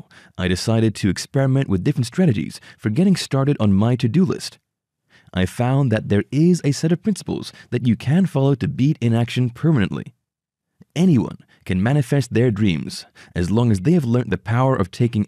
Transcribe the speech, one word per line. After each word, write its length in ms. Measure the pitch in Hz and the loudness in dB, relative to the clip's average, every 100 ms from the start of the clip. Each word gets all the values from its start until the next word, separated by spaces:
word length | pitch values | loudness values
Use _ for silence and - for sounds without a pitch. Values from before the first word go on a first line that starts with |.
| - - - - | -20 -20 -18 -6
I 120 | 90 | -2
decided 460 | 92 - 113 113 - | -2 0 0 0 0
to 120 | 101 | -2
experiment 600 | 87 - 139 135 135 135 | -4 -4 -2 0 0 0
with 120 | 95 | -2
different 240 | 139 147 117 | -2 -2 -4
strategies 540 | - 180 98 57 - - - | 0 0 0 -4 -12 -20 -8
for 140 | 113 | -4
getting 260 | 113 196 175 | 0 2 2
started 400 | - 135 139 143 | 0 -2 0 0
on 140 | 104 | 2
my 240 | 95 113 123 | 2 2 0
to-do 260 | 117 147 | 0 0
list. 360 | 185 - - - _ _ _ _ _ _ _ | 0 -2 -10 -18 _ _ _ _ _ _ _
I 140 | 90 92 | -4 -2
found 440 | - 120 139 135 | -2 0 2 2
that 200 | 110 - | 0 0
there 140 | 101 - | -2 0
is 300 | 135 170 170 | 2 2 2
a 100 | 147 | 0
set 200 | 135 165 | -2 -2
of 100 | 175 | -2
principles 520 | 214 185 - 82 - - - | -2 -4 -4 -8 -8 -16 -8
that 160 | 123 123 | -2 0
you 100 | 107 | 0
can 300 | 127 170 175 | 0 0 2
follow 280 | 139 135 | 2 0
to 140 | 139 - | 0 -2
beat 300 | - 139 156 | 0 0 0
inaction 480 | 120 113 120 123 123 | 0 0 0 -2 -4
permanently. 640 | 120 160 143 92 65 - _ _ _ _ _ _ _ _ 147 | 0 0 2 0 -4 -12 _ _ _ _ _ _ _ _ 0
Anyone 420 | 185 127 80 - _ _ | 2 4 0 -8 _ _
can 180 | - 92 | -4 -2
manifest 520 | 110 147 - 143 - | 2 0 2 0 0
their 160 | 110 127 | 0 2
dreams 540 | 101 107 76 53 - - _ - - | 2 0 0 -4 -12 -18 _ -12 -4
as 140 | 87 | 0
long 200 | 110 120 | 2 2
as 100 | 98 | 2
they 120 | 127 | 2
have 120 | 175 | 2
learned 280 | 120 120 117 | 2 0 -2
the 60 | 92 | -4
power 360 | - 120 135 | -2 0 0
of 160 | 131 90 | 0 -2
taking 360 | - 120 110 | -2 -2 0